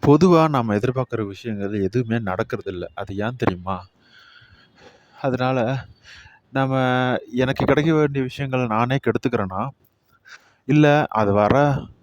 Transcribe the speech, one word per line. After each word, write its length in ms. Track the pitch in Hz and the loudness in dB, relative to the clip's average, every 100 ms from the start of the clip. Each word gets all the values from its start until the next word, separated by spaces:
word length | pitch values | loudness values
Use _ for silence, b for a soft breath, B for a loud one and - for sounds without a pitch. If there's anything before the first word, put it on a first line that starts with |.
| - | 6
பொதுவா 420 | 147 185 170 160 | 6 6 6 4
நாம 260 | 139 117 104 | 2 0 0
எதிர்பார்க்குற 520 | 120 131 127 113 104 | 0 -4 -6 -6 -8
விஷயங்கள் 540 | 98 120 104 98 104 | -8 -10 -8 -6 -4
எதுவுமே 500 | 95 127 117 117 107 | -2 -2 -4 -4 -4
நடக்கறதில்ல. 520 | 92 113 110 98 92 87 | -4 -4 -6 -8 -10 -10
அது 240 | - 95 98 | -12 -12 -6
ஏன் 180 | 104 123 | -6 -4
தெரியுமா? 480 | - 92 90 95 - _ b b b b b b b b b b b - | -4 -4 -8 -8 -10 _ b b b b b b b b b b b -6
அதனால, 640 | 139 123 127 131 113 131 - - B B B B _ | -4 -2 -2 -2 -2 -4 -8 -20 B B B B _
நாம 240 | 135 131 131 127 127 127 123 - 123 | -2 0 0 0 0 0 -2 -4 -2
எனக்கு 300 | 127 135 226 | -2 0 2
கிடைக்க 280 | 269 156 | 2 2
வேண்டிய 320 | 160 151 139 131 | 2 0 -2 -6
விஷயங்கள 420 | - 139 131 123 | -6 -4 -2 -2
நானே 300 | 107 120 135 - | 0 0 0 0
கெடுத்துக்கிறேனா? 600 | 113 131 117 98 92 131 - _ _ _ b b b b b - | -2 0 0 -2 -4 -8 -10 _ _ _ b b b b b 0
இல்ல, 400 | 147 147 147 147 | 4 6 4 2
அது 240 | - 104 | 0 2
வர 480 | 98 104 131 143 139 - - | 4 4 4 2 0 -6 -18